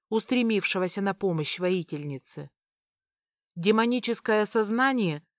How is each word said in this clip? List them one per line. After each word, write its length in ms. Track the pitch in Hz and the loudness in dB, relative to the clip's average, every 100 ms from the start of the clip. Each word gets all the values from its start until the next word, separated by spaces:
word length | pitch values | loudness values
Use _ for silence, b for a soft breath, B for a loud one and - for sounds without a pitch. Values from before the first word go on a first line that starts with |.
| - | -4
устремившегося 920 | 220 226 254 233 214 - 190 180 202 | -2 0 0 2 0 0 -2 0 0
на 140 | 196 | 0
помощь 440 | 190 196 165 151 - | -2 -2 -2 -4 -2
воительнице. 920 | 180 185 165 151 147 135 - - 143 _ _ _ _ _ _ _ _ _ _ - | -2 -2 -4 -8 -8 -6 -4 -6 -8 _ _ _ _ _ _ _ _ _ _ -4
Демоническое 880 | 175 220 233 247 220 233 - 214 | 2 4 4 0 0 -2 0 2
сознание, 800 | 208 233 208 226 269 254 190 151 _ | 2 2 2 2 0 2 0 -2 _